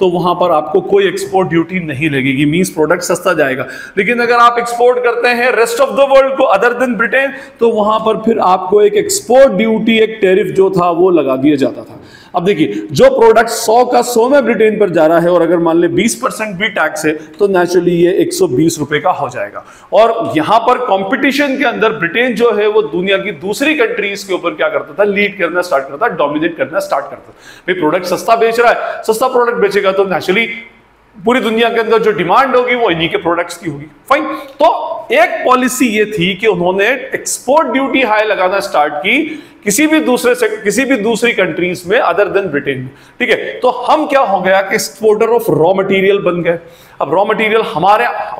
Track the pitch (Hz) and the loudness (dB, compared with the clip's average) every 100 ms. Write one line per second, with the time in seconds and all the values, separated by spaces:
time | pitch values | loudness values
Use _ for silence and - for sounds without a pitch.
0 | 190 175 180 175 180 156 156 190 175 196 | -2 0 0 0 2 0 0 -2 2 2
1 | 196 196 - 190 175 165 165 185 156 131 | 2 -2 -2 -2 0 0 -2 -4 -6 -4
2 | 156 139 139 135 147 165 185 160 151 180 | -4 -2 -2 0 0 0 -2 0 0 0
3 | - 175 190 160 139 131 123 - - 190 | -2 -2 0 0 0 -2 -8 -12 -8 -2
4 | 208 240 233 240 240 240 233 - 247 247 | 0 0 2 4 4 2 -2 0 2 2
5 | 233 233 247 240 254 220 233 233 269 269 | 0 0 0 0 0 2 2 2 0 2
6 | 277 269 269 269 262 196 240 240 254 214 | 4 4 4 2 2 2 2 0 -2 -2
7 | 226 262 277 - - - 233 214 208 220 | -2 0 -2 -6 -16 -2 0 2 0 0
8 | 220 208 226 214 185 190 - 208 208 202 | 0 0 0 0 2 0 2 2 4 2
9 | - - - 254 269 196 226 220 226 220 | -2 -4 2 6 6 4 0 0 2 2
10 | 220 - 190 190 190 190 190 175 175 170 | 0 0 2 2 2 2 2 2 0 2
11 | 185 170 135 131 143 143 123 104 110 - | 4 4 2 0 2 2 0 -4 -16 -20
12 | - - - 180 180 196 147 - - 139 | -20 -20 -8 -2 0 0 0 -4 -4 4
13 | 262 262 226 220 226 - - 233 240 247 | 4 6 6 4 2 -2 0 2 2 0
14 | 240 233 247 285 226 214 220 214 202 165 | 0 0 2 2 2 2 2 2 0 2
15 | 160 170 170 175 165 170 165 165 170 143 | 4 4 2 2 2 2 2 2 2 0
16 | 226 - 254 - 214 180 214 185 156 - | -2 -2 -6 -6 -8 -6 -4 -2 -4 -2
17 | 151 156 - - 202 185 175 175 175 170 | -4 -4 -8 -2 0 2 2 2 2 2
18 | 175 196 - - 180 127 160 156 147 147 | 2 2 0 0 0 2 0 0 -2 -2
19 | 175 151 131 120 104 101 - - - 190 | 0 -2 -4 -8 -10 -12 -18 -20 -2 2
20 | 226 226 - 156 147 156 240 247 247 190 | 2 0 -2 -2 0 0 2 0 0 -2
21 | 196 262 277 277 285 262 240 196 220 147 | -2 -2 0 0 -2 -2 -2 0 -2 0
22 | 165 226 254 208 233 208 214 214 147 170 | -2 0 -2 0 0 2 0 0 0 -2
23 | 190 190 202 156 185 208 285 285 226 233 | -2 -2 -4 -8 -6 -2 0 0 0 -2
24 | 202 196 196 180 170 160 156 143 147 147 | -6 -8 -6 -4 -4 -2 -2 -2 -4 -2
25 | 202 196 202 185 170 175 175 135 139 139 | 0 0 -2 -2 -4 -2 -2 -2 -2 -4
26 | 233 165 147 151 170 165 139 151 147 139 | -4 -2 -2 -2 -4 -4 -6 -6 -4 -4
27 | - 120 - - - - - 185 151 185 | -6 -14 -20 -20 -20 -12 -8 -2 0 -2
28 | 180 175 214 226 226 226 233 180 - - | -2 -4 0 2 2 2 2 2 -4 -6
29 | - 220 262 240 233 190 196 196 190 190 | -4 0 0 0 0 0 0 0 0 0
30 | 190 160 - 196 226 - - - _ _ | 0 -2 -2 -2 -2 -6 -18 -20 _ _
31 | _ 220 185 254 220 220 233 208 226 226 | _ -6 0 0 0 0 0 0 0 2
32 | 220 175 170 220 269 247 247 247 220 165 | 2 0 2 2 2 2 0 0 0 0
33 | 165 - 170 170 175 - 175 143 151 - | -2 -2 -2 -2 -4 -8 -10 -10 -14 -10
34 | - 294 294 - - - 320 - - - | -2 -2 -2 -8 -10 0 2 2 -4 -8
35 | - 254 359 - - 254 254 - 254 214 | -2 2 2 0 2 2 0 0 0 0
36 | 208 170 180 190 220 180 175 190 208 269 | -2 0 -2 0 0 0 0 0 0 -2
37 | - 180 - - - 302 277 254 269 254 | -4 -8 -8 -6 0 2 2 0 0 0
38 | 233 214 214 185 185 196 196 160 151 147 | 0 0 0 0 0 -2 -2 -2 -2 -2
39 | 180 262 - - - - 208 196 302 311 | -2 -2 -2 -8 -18 -10 -4 0 2 2
40 | 233 247 - 240 220 214 202 220 262 262 | 0 0 0 0 -2 -2 -4 -2 0 0
41 | 208 226 240 214 185 151 180 175 170 240 | 0 0 0 0 -2 -2 -4 -6 -2 0
42 | - 202 196 180 190 143 139 127 127 - | 2 0 0 0 -2 -4 -4 -6 -8 -16
43 | - - 233 - - - 247 - - 311 | -16 -6 -2 -2 -4 -2 -2 0 0 0
44 | 302 277 226 190 185 190 196 254 - - | 2 0 2 0 2 0 0 -4 -6 -2
45 | 214 208 220 233 190 147 165 196 190 196 | 0 2 2 0 0 2 2 2 0 2
46 | 190 196 175 175 170 170 - - - - | 2 2 0 -2 -2 -4 -6 -20 -14 -8
47 | 147 170 208 214 214 220 208 - 190 214 | -2 0 0 0 0 0 -2 0 2 2
48 | 240 - - | 0 -4 -8